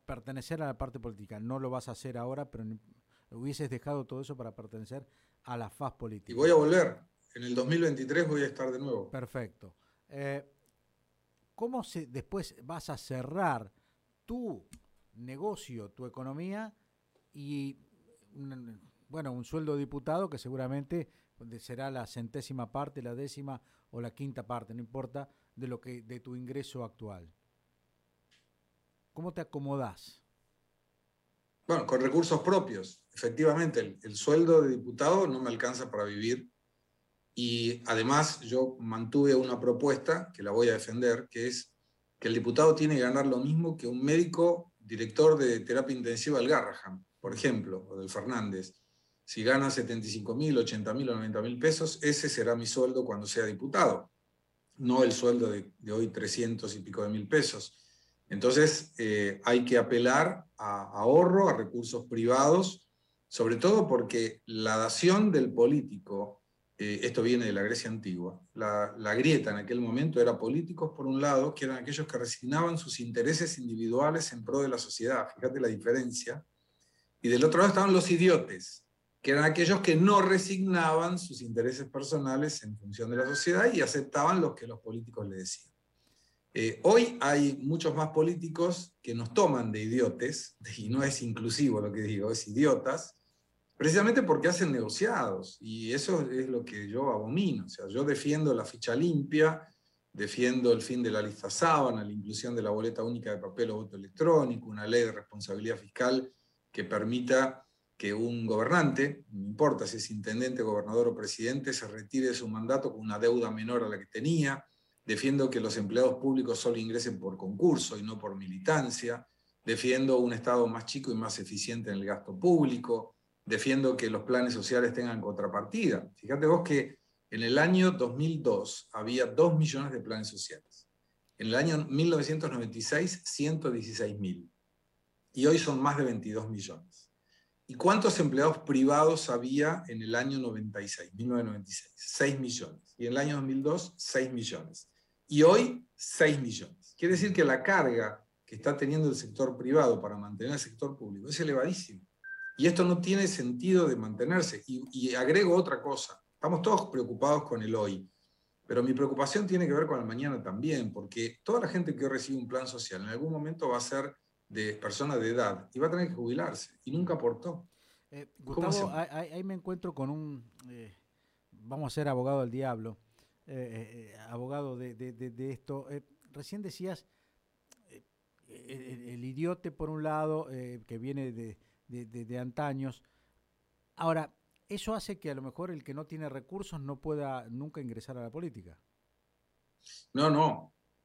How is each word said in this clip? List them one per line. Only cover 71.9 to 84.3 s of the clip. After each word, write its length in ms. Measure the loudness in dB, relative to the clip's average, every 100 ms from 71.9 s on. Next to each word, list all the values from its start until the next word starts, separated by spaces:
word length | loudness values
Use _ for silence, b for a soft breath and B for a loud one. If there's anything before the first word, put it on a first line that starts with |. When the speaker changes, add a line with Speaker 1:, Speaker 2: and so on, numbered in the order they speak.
| -6 -4
Speaker 2:
que 100 | -4
resignaban 600 | -6 -6 -2 0 2 0
sus 220 | -6 -8
intereses 580 | -4 0 2 2 0 -4
individuales 760 | -6 -4 0 2 2 0 -4
en 100 | -8
pro 200 | -4 0
de 60 | 0
la 100 | -2
sociedad, 500 | -6 -4 -2 -2 -2
fíjate 260 | -4 -4 0
la 80 | -2
diferencia, 720 | -2 0 0 0 -6 -8 -10 -12 _ _ _ _ _ _ _
y 80 | 2
del 160 | 6
otro 140 | 6 8
lado 100 | 6
estaban 240 | 6 6
los 180 | 6 6
idiotes, 760 | 6 8 6 2 -10 -12 -18 _ _ _ _
que 120 | 2
eran 120 | 4
aquellos 360 | 4 4 4 4
que 140 | 4
no 280 | 6 8 8
resignaban 960 | 6 4 2 0 2 2 4 2 2 -2
sus 240 | -6 -10
intereses 440 | -6 0 0 -2 -8
personales 760 | -8 -2 -2 0 0 -2 -4
en 160 | -10 -12
función 320 | -12 -8 -4
de 80 | -2
la 80 | 0
sociedad 440 | 0 2 4 4
y 100 | 4
aceptaban 580 | 0 0 -2 0 2